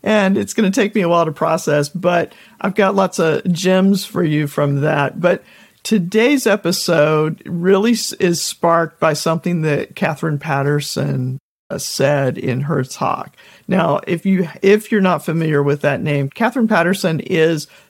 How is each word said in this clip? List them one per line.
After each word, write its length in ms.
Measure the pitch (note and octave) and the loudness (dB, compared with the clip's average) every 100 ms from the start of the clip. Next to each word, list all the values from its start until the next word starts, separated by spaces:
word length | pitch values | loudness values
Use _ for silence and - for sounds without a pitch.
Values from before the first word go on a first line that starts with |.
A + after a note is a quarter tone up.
and 340 | G3+ G#3+ F#3+ G3+ | 0 2 2 0
it's 160 | G3 | -2
gonna 200 | - G3 | 0 0
take 220 | F#3+ G#3+ | 2 0
me 80 | A3+ | 0
a 60 | E3+ | 2
while 160 | E3+ | 2
to 80 | D#3+ | 0
process, 560 | C#3+ D#3+ D#3+ - D3 C#3+ | 0 -2 0 0 0 0
but 460 | F3 F3 F3 - - - _ | -2 0 0 -2 -10 -20 _
I've 140 | G3 | -4
got 220 | F#3+ G3 G3 | 0 2 2
lots 240 | F#3+ - | 0 0
of 240 | D#3+ D#3 F#3+ | 0 0 -2
gems 540 | E3+ F#3 F#3 G3 G3 | -2 2 4 4 2
for 200 | - - | -2 -2
you 240 | E3 D3+ D3 | 0 0 -2
from 320 | - D3 C#3 | 0 0 0
that. 400 | D3 D3+ C#3+ - | 0 0 -2 0
But 240 | F3 - - - - _ | 0 0 -4 -20 -20 _
today's 640 | - A3 E3+ G#3+ A#3+ C#4+ A3+ | -2 0 2 2 2 2 2
episode 960 | G3+ - F#3+ - D#3+ D3+ D#3 D#3 - - | 0 0 -2 0 2 4 2 0 -4 -8
really 460 | F3 F3+ G3 A3+ | -2 2 4 4
s-, 200 | A3+ - | 0 -4
is 280 | - F3+ E3+ | -2 0 0
sparked 560 | - - E3+ E3 D#3+ _ | -4 -2 2 2 0 _
by 140 | D#3+ | -2
something 500 | D#3 E3+ E3 F3+ F3 | 0 -2 -2 -2 -2
that 320 | D#3 C#3+ - | 0 -2 -4
Catherine 460 | - F#3 D3+ D#3+ C#3+ | -4 -4 -2 -4 -4
Patterson, 960 | D#3+ C#3 C#3 D3 C#3+ - C#3+ C3+ B2+ C3 _ _ _ | -2 -2 0 -2 -2 -4 -2 -2 -4 -8 _ _ _
uh, 100 | - | -10
said 600 | - - C#3+ D3 C3+ - | -8 -2 0 2 -2 -2
in 220 | - B2+ | -4 -4
her 220 | C#3+ D3 | -2 -4
talk. 520 | C3 - - - - _ - - - | -4 -4 -4 -4 -8 _ -20 -20 -4
Now, 340 | F#3 F3 C#3+ - | 0 0 -2 -2
if 180 | E3+ | -4
you, 240 | F#3+ F#3+ E3 - | 0 0 -2 0
if 300 | F#3+ G#3+ - | 2 2 2
you're 80 | A3 | 0
not 240 | F#3+ D#3 | 2 0
familiar 400 | - D#3+ D#3+ D3 | -2 -2 0 0
with 160 | C#3+ C#3+ | 0 0
that 200 | - C#3 | 0 -2
name, 300 | D#3 C#3+ C#3 | -2 -2 -2
Catherine 380 | - A#3 B3+ A3+ | -2 -2 0 2
Patterson 500 | G3+ E3+ G3 F3+ D#3+ | 2 2 0 -2 -4
is 480 | - E3+ D#3+ D#3+ - - _ | -2 2 2 2 -6 -20 _